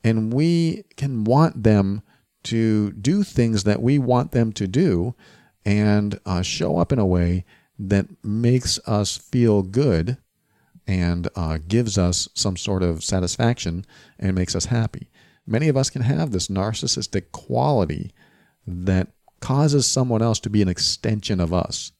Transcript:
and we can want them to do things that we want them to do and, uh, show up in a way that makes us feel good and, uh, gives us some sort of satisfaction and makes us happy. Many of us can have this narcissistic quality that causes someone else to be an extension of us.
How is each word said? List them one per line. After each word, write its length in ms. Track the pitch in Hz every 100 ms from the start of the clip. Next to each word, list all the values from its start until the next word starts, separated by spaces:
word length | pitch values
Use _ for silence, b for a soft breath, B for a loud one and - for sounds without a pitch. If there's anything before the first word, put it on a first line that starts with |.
and 300 | 117 110 110
we 500 | 123 165 170 165 - - -
can 260 | 139 123
want 380 | 107 131 165 -
them 400 | 107 104 98 101 b b b _
to 480 | - 117 113 107 104
do 300 | 104 107 196
things 420 | 202 - 117 110
that 160 | 104 101
we 180 | 120 143
want 340 | 123 123 135
them 200 | 127 113
to 160 | 104 98
do 460 | 113 185 87 92 123 b b b b
and, 560 | - 104 107 104 104 98
uh, 180 | - 90
show 360 | 92 - 170 170
up 140 | 170
in 60 | 131
a 80 | 98
way 380 | 90 87 90 - b b -
that 300 | 95 101 95 -
makes 560 | 110 107 120 127 - - -
us 300 | 107 101 -
feel 460 | - 127 120 104
good 560 | 95 107 143 85 87 131 _ _ b b b b -
and, 420 | 92 87 87 87
uh, 240 | - 80 80 80
gives 320 | 110 117 98
us 300 | 90 87 -
some 220 | - 104 90
sort 280 | - 95
of 180 | 90 80
satisfaction 840 | - 95 90 - 117 120 - 85 95 B B B
and 200 | 95 92
makes 180 | 90
us 120 | 98 -
happy. 440 | 120 110 - - b b b
Many 240 | - 113 156
of 80 | 135
us 140 | 135
can 120 | -
have 280 | 110 139 160
this 160 | 98 -
narcissistic 840 | 98 101 110 - - - 101 -
quality 800 | - - 117 139 135 85 80 101 b b b b b
that 440 | - 87 90 92 92 _ _ _
causes 440 | - 135 151 143 123
someone 360 | - 127 113
else 160 | 117 110
to 100 | -
be 120 | 104
an 60 | 95
extension 720 | 87 - - 113 107 - 95
of 120 | 85
us. 380 | 90 - - - _